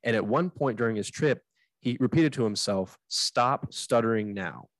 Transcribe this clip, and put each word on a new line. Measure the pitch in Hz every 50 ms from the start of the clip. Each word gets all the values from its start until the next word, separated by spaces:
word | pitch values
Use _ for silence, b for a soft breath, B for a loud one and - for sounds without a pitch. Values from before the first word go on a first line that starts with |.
| -
And | 120 113
at | 107 98
one | 101 117 151 175 185
point | - - 143 135 113
during | 107 120 113 113
his | 107 98 -
trip, | - - 151 151 123 - _ _ _ _ _ _ _ _
he | - 123 120 -
repeated | 131 123 - 160 160 147 127
to | 139 120
himself, | 107 104 95 - - 101 95 95 92 - _ _
"Stop | _ - - - - _ 123 120 127 139 - - - -
stuttering | - - - 127 117 113 113 113 110 107 104 101
now. | 98 92 85 64 58 - _ _ _